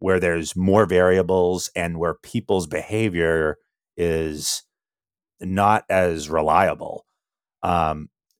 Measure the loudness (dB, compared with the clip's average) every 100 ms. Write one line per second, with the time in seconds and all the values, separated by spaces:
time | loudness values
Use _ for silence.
0 | 0 2 2 0 -2 -2 2 4 4 4
1 | 4 4 2 2 2 0 -6 -6 -6 -4
2 | -4 -6 -8 -8 -2 -2 -2 -6 -6 -4
3 | -2 0 0 0 0 -4 _ _ _ -6
4 | -2 -2 -4 -6 -8 -8 -12 _ _ _
5 | _ _ _ _ -6 0 2 2 0 0
6 | 0 -2 -4 -2 2 2 2 0 -8 -14
7 | -18 _ _ _ _ _ -4 0 -2 -4
8 | -10 _ _ _